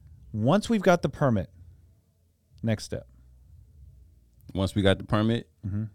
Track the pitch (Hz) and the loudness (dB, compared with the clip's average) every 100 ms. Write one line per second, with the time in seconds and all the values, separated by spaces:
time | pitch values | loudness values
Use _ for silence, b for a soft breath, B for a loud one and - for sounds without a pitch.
0 | - - - 107 117 196 - 220 185 175 | -20 -20 -12 -4 0 0 2 0 4 2
1 | 156 - 139 104 80 - - - - _ | 0 -2 0 0 -2 -12 -20 -20 -20 _
2 | _ _ _ _ _ - 113 107 - - | _ _ _ _ _ -8 -4 -4 -6 -12
3 | - - - - - - - - - - | -12 -20 -20 -20 -20 -20 -20 -20 -20 -20
4 | - _ _ _ - 95 95 104 95 95 | -20 _ _ _ -10 -2 -2 2 2 2
5 | 95 107 110 117 - _ 98 101 110 | 0 0 0 -2 -6 _ -8 -6 -8